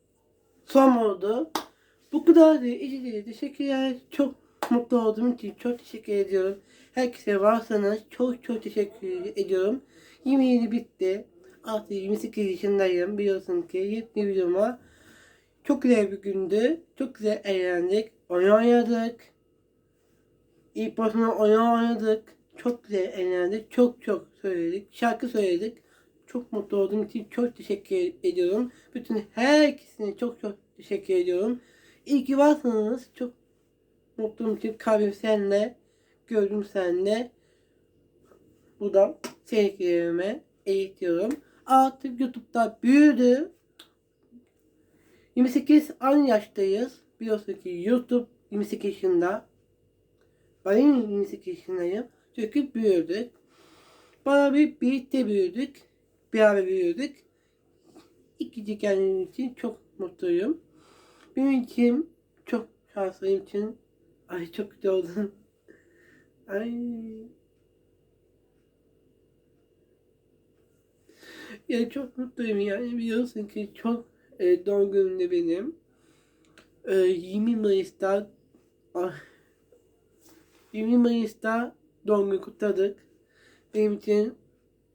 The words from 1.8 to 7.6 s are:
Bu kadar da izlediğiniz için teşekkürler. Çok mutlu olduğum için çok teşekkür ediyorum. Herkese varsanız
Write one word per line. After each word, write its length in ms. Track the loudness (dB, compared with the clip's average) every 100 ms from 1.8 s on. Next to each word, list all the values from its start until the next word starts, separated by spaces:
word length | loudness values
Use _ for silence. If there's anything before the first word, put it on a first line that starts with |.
| _ _ -8
Bu 120 | 0 6
kadar 360 | 8 8 6
da 40 | 0
izlediğiniz 560 | -6 -6 -8 -8 -8
için 100 | -10
teşekkürler. 640 | -10 -10 -6 -4 -2 -2 -6 -10
Çok 240 | -2 -2 -2 _ -10 -2
mutlu 300 | -2 0 0
olduğum 320 | 0 0 -2
için 200 | -2 -8 -8
çok 240 | -6 -6
teşekkür 340 | -10 -16 -4
ediyorum. 460 | -2 0 0 -2 -4 _ _ _
Herkese 460 | -4 -4 -4 -2 2
varsanız 600 | 4 2